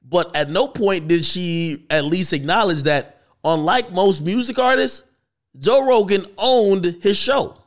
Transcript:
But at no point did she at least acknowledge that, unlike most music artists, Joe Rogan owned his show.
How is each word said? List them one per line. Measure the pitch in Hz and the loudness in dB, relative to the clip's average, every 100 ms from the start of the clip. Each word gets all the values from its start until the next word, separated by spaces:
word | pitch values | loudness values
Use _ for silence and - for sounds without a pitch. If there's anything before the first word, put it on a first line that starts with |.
But | - 170 160 151 | 0 -2 0 -4
at | 143 | -2
no | 170 277 | -2 -2
point | - 196 190 156 | 0 0 0 0
did | 170 | 0
she | 165 180 175 170 165 143 _ | 0 -6 -4 -4 -4 -6 _
at | 156 | -2
least | 143 185 180 | 0 -4 -2
acknowledge | 151 139 196 208 156 | -4 0 0 0 0
that, | 143 143 - _ _ _ | 0 0 -4 _ _ _
unlike | 151 160 156 247 240 | -2 0 0 0 -2
most | 180 196 160 | 0 2 2
music | 156 226 247 254 | -2 -2 -2 -2
artists, | 254 262 262 - _ _ _ _ _ 131 | 0 2 0 -6 _ _ _ _ _ -4
Joe | 151 269 | 2 2
Rogan | 269 240 196 196 - - | 4 2 2 0 -2 -4
owned | 233 254 202 196 175 170 | 0 2 4 2 0 0
his | 202 202 | 0 0
show. | 254 240 - - | 0 0 -2 -10